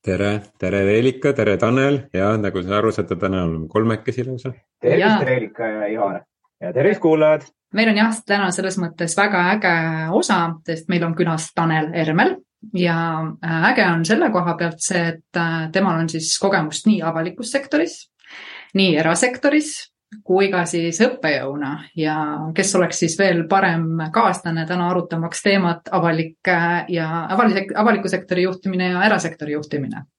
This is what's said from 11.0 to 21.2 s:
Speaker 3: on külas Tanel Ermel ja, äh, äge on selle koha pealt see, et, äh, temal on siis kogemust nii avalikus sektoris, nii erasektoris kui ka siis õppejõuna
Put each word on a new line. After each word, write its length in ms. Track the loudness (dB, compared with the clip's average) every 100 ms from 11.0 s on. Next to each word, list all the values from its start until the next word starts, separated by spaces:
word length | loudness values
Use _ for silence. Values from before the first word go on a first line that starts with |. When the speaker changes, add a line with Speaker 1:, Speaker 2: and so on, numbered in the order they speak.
Speaker 3:
on 120 | 0 0
külas 320 | -2 -2 -4
Tanel 360 | -2 0 0 -2
Ermel 440 | -2 0 2 0 -2 _ _ -8
ja, 240 | -2 0 0 -2 -4 -6 -6
äh, 220 | -4 0 2
äge 120 | 4 2
on 180 | 2 2
selle 240 | 2 2
koha 220 | 0 -2 -2
pealt 220 | -4 -4
see, 220 | -4 -2 -2
et, 180 | -6 _
äh, 340 | -4 -2 -2 -2
temal 280 | 0 0 0
on 80 | -2
siis 220 | -4 -4 -2
kogemust 480 | 0 0 -2 0 2
nii 160 | 2
avalikus 480 | 0 -2 -4 -8 -4
sektoris, 460 | -4 0 -2 -2 -6 -20 _ -20 -20 -18 -20 -4
nii 200 | 2 4 4
erasektoris 800 | 4 4 2 2 2 2 0 -10 -16 _ _ -20
kui 260 | 0 2 2
ka 140 | 0
siis 360 | 0 -2 -2 2
õppejõuna 720 | 0 2